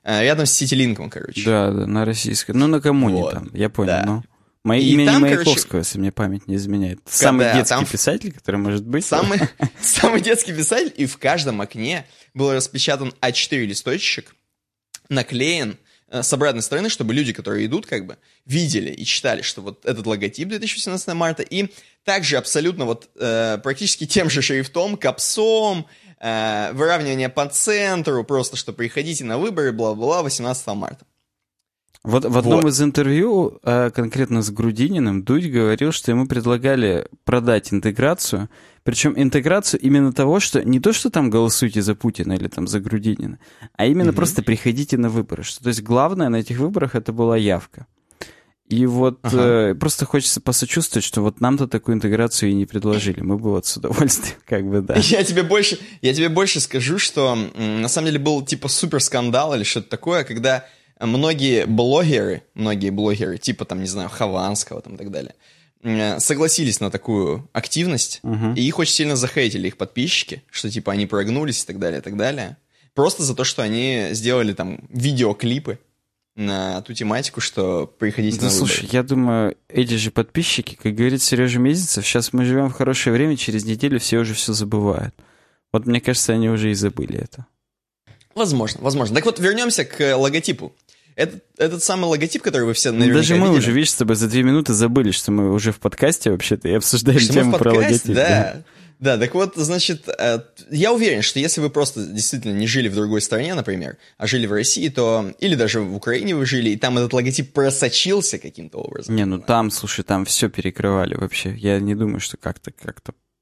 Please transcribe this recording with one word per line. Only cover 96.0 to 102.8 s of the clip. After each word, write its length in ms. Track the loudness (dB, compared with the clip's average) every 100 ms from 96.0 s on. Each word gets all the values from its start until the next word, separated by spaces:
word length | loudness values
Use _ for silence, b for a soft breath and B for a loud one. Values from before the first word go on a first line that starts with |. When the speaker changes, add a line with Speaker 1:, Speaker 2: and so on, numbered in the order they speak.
| 2 2 0
Speaker 2:
вообще-то 380 | 0 0 -2 2
и 40 |
обсуждаем 440 | 0 2 2 4 6
Speaker 1:
Что 140 | 6
мы 80 | 4
в 20 |
Speaker 2:
тему 160 | 4 4
про 120 | 4
Speaker 1:
подкасте, 120 | 4 4
Speaker 2:
логотип, 220 | 2 2
Speaker 1:
да. 140 | 2 4
Speaker 2:
да. 340 | 4 2 -4 B B B _
Speaker 1:
Да, 160 | 0 2
так 160 | 2
вот, 180 | 0 -2
значит, 540 | -2 -2 0 -2 -2 -6
э, 320 | -2 0 0 -4 -18 -8
я 220 | 0 2
уверен, 300 | 2 2 2
что 160 | 0 0
если 220 | -2 0
вы 100 | 0
просто 340 | 0 -2 -2
действительно 480 | -6 -4 -4 -4 -4
не 140 | -2 0
жили 220 | 0